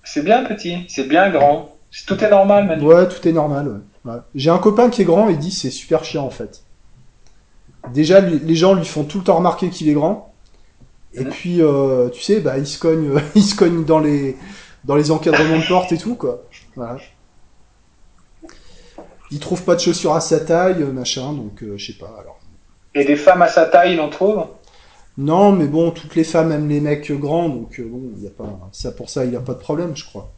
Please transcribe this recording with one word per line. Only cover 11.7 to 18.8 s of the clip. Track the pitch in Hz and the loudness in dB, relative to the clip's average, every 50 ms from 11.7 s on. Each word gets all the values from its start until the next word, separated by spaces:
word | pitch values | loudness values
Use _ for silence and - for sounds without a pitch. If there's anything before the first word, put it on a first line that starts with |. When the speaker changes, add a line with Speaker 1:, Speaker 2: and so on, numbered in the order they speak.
| 139 139 139 135 131 127 123 123 | 4 2 2 2 2 2 0 0
Speaker 2:
tu | 123 - | -2 -6
sais, | - - 202 220 | -2 0 0 2
bah, | 156 143 127 | 0 -2 -2
il | 139 143 | -2 -6
se | 147 - - | -6 -8 -2
cogne, | - 165 160 160 156 143 135 143 147 | 0 0 0 2 0 0 0 -2 -2
<laughs> | - - | 2 2
il | 208 196 | 2 2
se | 202 - | 2 2
cogne | - 196 170 170 165 160 | 2 2 2 2 0 0
dans | 151 160 156 | 2 2 2
les, | 156 147 147 143 139 135 131 - - - - - - - - _ - | 2 2 0 0 -2 -4 -6 -10 -16 -20 -20 -20 -20 -20 -20 _ -6
dans | 131 139 | 0 0
les | 151 151 147 | 0 2 2
encadrements | 160 156 - 170 151 160 156 160 160 165 | -2 0 2 2 2 2 2 2 2 0
de | 165 | 0
porte | - 180 185 180 - 170 | 2 0 0 2 0 -4
et | |
tout, | 160 - 214 247 | -4 -4 -8 -8
quoi. | - - 127 117 - - - - - _ - _ | -6 -6 -6 -6 -8 -14 -20 -20 -20 _ -20 _
Voilà. | 131 120 113 123 135 - - _ _ _ _ _ _ - _ _ _ _ _ _ _ _ _ _ _ - _ _ _ _ _ _ _ 320 330 - - - - - - | -14 -12 -12 -12 -14 -16 -20 _ _ _ _ _ _ -20 _ _ _ _ _ _ _ _ _ _ _ -20 _ _ _ _ _ _ _ -20 -20 -20 -20 -20 -20 -20 -20